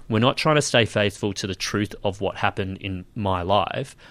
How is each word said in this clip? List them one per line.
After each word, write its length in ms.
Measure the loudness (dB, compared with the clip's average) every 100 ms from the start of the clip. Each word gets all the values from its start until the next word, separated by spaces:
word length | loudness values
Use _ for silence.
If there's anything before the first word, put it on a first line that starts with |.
| 0
we're 60 | 4
not 180 | 4 4
trying 180 | 2 2
to 60 |
stay 240 | 4 2 2
faithful 480 | 2 0 0 -4
to 140 | -4 -6
the 80 | -4
truth 380 | -2 -2 -2 -2
of 180 | -4 -2
what 140 | -4 0
happened 400 | -2 -2 -6 -6
in 260 | -8 -8 -10 -4
my 260 | -2 0
life. 540 | 2 2 2 -4 -8 -12 -20